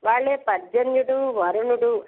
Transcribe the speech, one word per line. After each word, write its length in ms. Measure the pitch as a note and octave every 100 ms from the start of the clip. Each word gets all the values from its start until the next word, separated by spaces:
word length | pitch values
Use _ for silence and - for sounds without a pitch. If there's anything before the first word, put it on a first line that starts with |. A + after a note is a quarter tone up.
వాళ్ళే 320 | G#3 B3 C4+ C#4
పర్జన్యుడు, 960 | B3 F#3 F3+ A#3+ B3 C4 C4 C4 C4+
వరుణుడు 720 | A3+ F3 G3+ A#3+ A#3+ A#3 A3